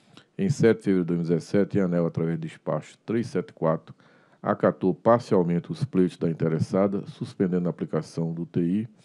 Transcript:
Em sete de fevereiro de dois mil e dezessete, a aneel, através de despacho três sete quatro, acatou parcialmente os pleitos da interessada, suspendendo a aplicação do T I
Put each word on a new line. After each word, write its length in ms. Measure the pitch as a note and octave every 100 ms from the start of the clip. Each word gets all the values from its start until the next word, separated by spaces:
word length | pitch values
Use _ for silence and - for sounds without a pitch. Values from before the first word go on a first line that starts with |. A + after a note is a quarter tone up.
| _ - - -
Em 140 | F#2+
sete 300 | - A2+ A2
de 40 |
fevereiro 220 | G#2 F#2 E2+
de 80 |
dois 40 | E2+
mil 80 | E2
e 40 |
dezessete, 500 | E2 - G#2 F#2+ G2+
a 60 | F2+
aneel, 200 | E2+ E2+
através 320 | E2+ E2 E2
de 80 | D#2+
despacho 520 | - - D2+ - - -
três 200 | A2+ -
sete 280 | F#2 -
quatro, 400 | - D#2+ E2 - - _ _ _ _
acatou 520 | G2+ G#2 G#2+ - F#2
parcialmente 760 | E2 A2+ A#2 - G2+ E2+ E2+ -
os 120 | E2
pleitos 320 | - F#2 F2+ -
da 140 | E2+
interessada, 760 | D#2+ E2 D#2+ - F#2+ G2+ G2 -
suspendendo 580 | - A#2+ - F#2+ F2+ F2
a 40 |
aplicação 640 | - E2+ D#2+ D#2 - E2
do 140 | E2 E2
T 140 | F#2
I 280 | F2 G2+ A#2 _